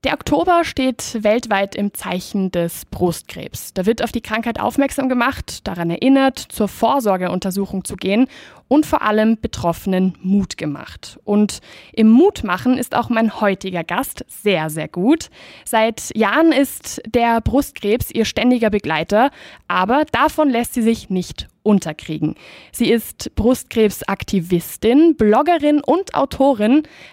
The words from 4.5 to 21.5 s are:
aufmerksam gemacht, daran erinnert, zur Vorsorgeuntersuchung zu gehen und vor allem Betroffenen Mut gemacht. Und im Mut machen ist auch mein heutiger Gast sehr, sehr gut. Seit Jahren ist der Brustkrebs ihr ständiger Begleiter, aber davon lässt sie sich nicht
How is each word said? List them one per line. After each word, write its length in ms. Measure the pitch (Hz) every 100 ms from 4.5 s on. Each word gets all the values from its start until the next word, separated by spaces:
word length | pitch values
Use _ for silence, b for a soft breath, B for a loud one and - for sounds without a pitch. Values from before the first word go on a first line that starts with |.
| 226
aufmerksam 500 | - - 277 - 262
gemacht, 560 | 247 240 - - - -
daran 220 | 180 170
erinnert, 500 | 170 262 269 269 262
zur 260 | - - 202
Vorsorgeuntersuchung 1160 | - 233 277 220 185 180 180 190 185 196 190
zu 100 | -
gehen 320 | 196 185 202 254 B B B _
und 180 | 302
vor 180 | 302 311
allem 360 | - 214 220 226
Betroffenen 760 | - - 175 170 - 185 185 175
Mut 360 | 185 196 190 -
gemacht. 640 | 156 143 - - - -
Und 380 | - 208 208 - B B B
im 180 | - 220
Mut 320 | 233 370 -
machen 360 | 208 185 254 254
ist 180 | 247 -
auch 140 | 240
mein 300 | 226 226 -
heutiger 440 | 208 196 185 180
Gast 400 | 165 180 269 - -
sehr, 440 | - 208 180 156
sehr 180 | 156 156
gut. 420 | - 202 330 - B B B
Seit 460 | - 220 226 226 - 214
Jahren 340 | 208 247 330
ist 500 | 269 277 - - - -
der 340 | 240 233 226
Brustkrebs 720 | 220 240 294 - 208 233 -
ihr 140 | -
ständiger 460 | 220 - 247 247 220
Begleiter, 600 | 202 - 156 165 208 269 B B B _
aber 360 | 185 190 262 302
davon 400 | 233 302 - 302
lässt 240 | 233 240
sie 80 | -
sich 280 | 226 233 -
nicht 360 | 185 180 - -